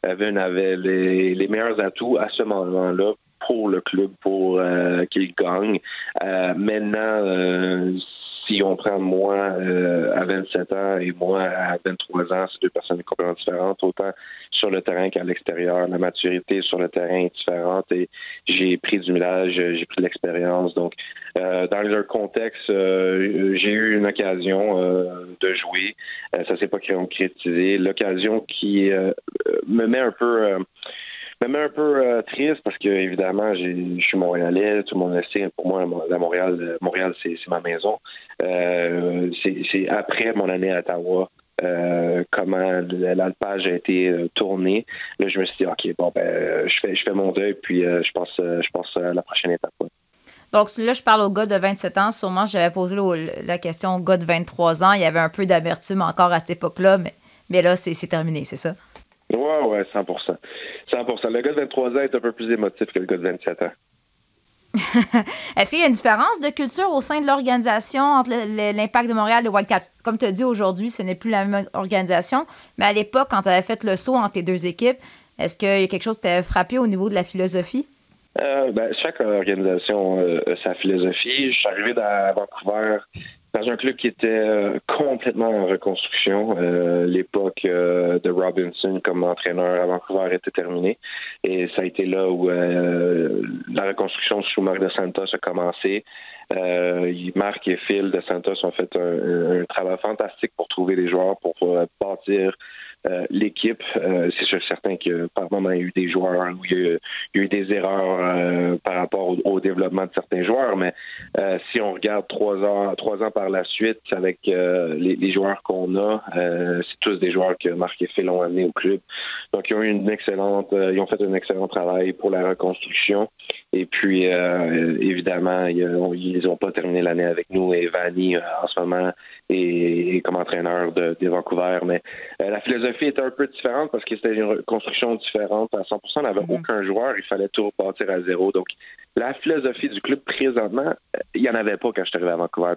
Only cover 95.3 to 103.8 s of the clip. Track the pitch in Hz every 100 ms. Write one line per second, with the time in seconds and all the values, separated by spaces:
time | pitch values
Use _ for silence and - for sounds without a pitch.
95.3 | - - 90 87 - 95 101 - - -
96.3 | - - 95 90 90 90 87 90 87 90
97.3 | 95 101 101 - 90 - 101 98 92 -
98.3 | 90 87 98 90 - 92 92 87 85 -
99.3 | 87 82 90 87 - 92 92 107 107 104
100.3 | - 107 - 87 - 92 92 90 90 92
101.3 | 98 90 - 90 87 85 _ 98 95 -
102.3 | 101 95 - - - - - - 90 -
103.3 | 95 104 - 110 -